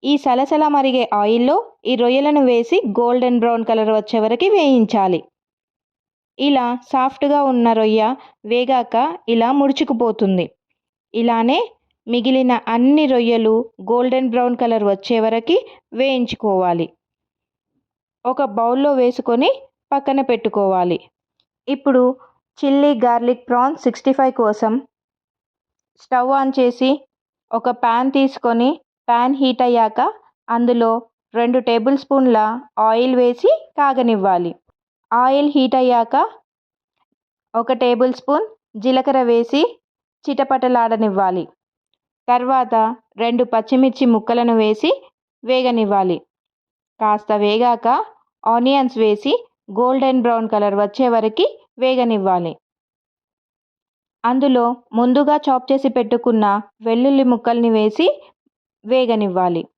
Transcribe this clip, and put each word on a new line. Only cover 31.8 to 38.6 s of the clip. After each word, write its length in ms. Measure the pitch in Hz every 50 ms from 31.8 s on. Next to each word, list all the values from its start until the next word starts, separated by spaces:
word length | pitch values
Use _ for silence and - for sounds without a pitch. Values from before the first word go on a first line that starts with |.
| 220 247 277 269
స్పూన్ల 400 | - _ 277 277 262 254 233 214 214 214 226 247 294 - _ - 214 220
ఆయిల్ 280 | 226 233 247 254 254
వేసి 360 | 247 247 240 240 240 - 415 622 640 - - _ -
కాగనివ్వాలి. 760 | 285 277 269 247 254 233 226 208 190 196 185 175 175 170 - _ _ _ _ _ _ _ _ _ _ _
ఆయిల్ 380 | - 233 247 262 269 285 294 294 285
హీట్ 220 | 294 262 254 240 262
అయ్యాక 360 | 254 254 247 240 226 226 254 269 339 453 - - _ _ _ _ _ _ _ _ _ _ _ _ _ _ _ _ _ _ _ _ _ _ _
ఒక 240 | 226 233 233 254 240 254
టేబుల్ 300 | 247 240 226 247 254 254
స్పూన్ 320 | 254 - - 285 302 440 440 - _